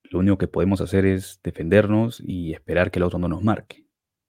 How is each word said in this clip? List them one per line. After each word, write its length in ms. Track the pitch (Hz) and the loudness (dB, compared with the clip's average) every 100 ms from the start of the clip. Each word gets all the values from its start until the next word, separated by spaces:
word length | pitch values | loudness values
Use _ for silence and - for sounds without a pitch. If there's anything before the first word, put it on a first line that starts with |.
lo 160 | _ 90 | _ 0
único 180 | 98 98 | 2 2
que 100 | 87 | 0
podemos 340 | - 90 98 | 0 0 0
hacer 240 | 85 98 95 | 0 2 2
es 340 | 95 95 - | 0 -4 -10
defendernos 760 | - - 80 98 104 107 113 - - | -10 -6 4 4 4 2 0 -4 -8
y 280 | 90 85 | -8 -6
esperar 380 | 78 - 82 92 | -10 -4 0 0
que 80 | 90 | 0
el 40 | |
otro 160 | 87 87 | -2 0
no 80 | 87 | -2
nos 160 | 82 | -2
marque. 420 | 104 104 - - _ _ _ _ | -2 -2 -6 -20 _ _ _ _